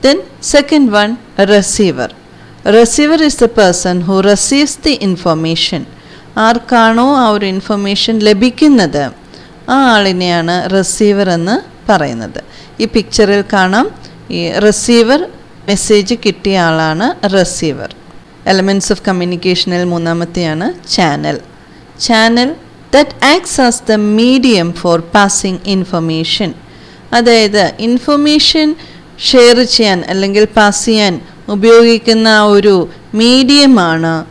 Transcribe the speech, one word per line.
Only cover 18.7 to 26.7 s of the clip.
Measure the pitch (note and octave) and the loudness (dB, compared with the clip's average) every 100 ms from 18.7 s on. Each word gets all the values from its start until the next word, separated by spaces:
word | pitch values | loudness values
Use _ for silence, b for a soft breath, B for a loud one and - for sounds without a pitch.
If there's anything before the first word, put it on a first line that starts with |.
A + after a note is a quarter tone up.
| G3 - | -2 -2
of | G3+ - | -4 -4
communication-ിൽ | F#3 F3+ F3 F#3 F3+ - F3 F3+ | -6 -6 -6 -4 -4 -4 -4 -4
മൂന്നാമത്തെയാണ് | F3 E3+ E3 E3+ E3+ E3+ D#3 G#3 F4+ - | -4 -4 -4 -6 -6 -4 -4 -6 -8 -8
channel. | - E3+ D3 D3+ - - - B B B - - | -2 -2 -2 -6 -8 -10 -20 B B B -12 -2
Channel | A3+ A3+ A#3 B3+ E4 - - - | 2 2 2 -2 -4 -16 -20 -2
that | C4+ D4 - C4 | 0 0 -2 0
acts | D#4+ F4+ - B3+ | 0 -2 -2 0
as | A#3 - | 0 -2
the | G#3+ G#3 G#3+ | -2 0 0
medium | A#3+ C4 B3+ G#3 E3+ E3+ | 2 2 2 0 -2 -4
for | F3+ E3+ E3 | -2 -2 0
passing | G#3+ G3 - G3 F#3 - F#3+ | 0 2 0 -6 -6 -4 -4
information. | F#3 F3 E3 D#3+ E3 - F#3+ - B | -2 -4 -4 -4 -4 -4 -6 -8 B